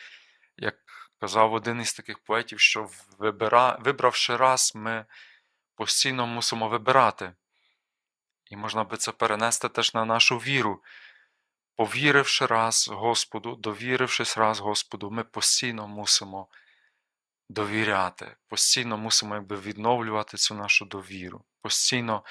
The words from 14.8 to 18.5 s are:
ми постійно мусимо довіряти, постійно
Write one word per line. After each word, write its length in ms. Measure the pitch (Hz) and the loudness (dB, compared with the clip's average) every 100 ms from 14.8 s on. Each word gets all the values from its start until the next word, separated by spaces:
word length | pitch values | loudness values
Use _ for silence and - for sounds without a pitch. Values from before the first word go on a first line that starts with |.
| - 101 101 | -4 -8 -8
ми 120 | 113 | -8
постійно 640 | 110 110 - - 123 113 104 | -8 -2 0 2 0 -6 -10
мусимо 600 | 104 101 - 98 95 92 - _ _ _ _ _ _ _ _ - | -6 0 0 0 -12 -14 -20 _ _ _ _ _ _ _ _ -10
довіряти, 840 | 104 104 110 107 98 90 - - - | -6 -2 0 2 2 0 -4 -16 -18
постійно 500 | - | -8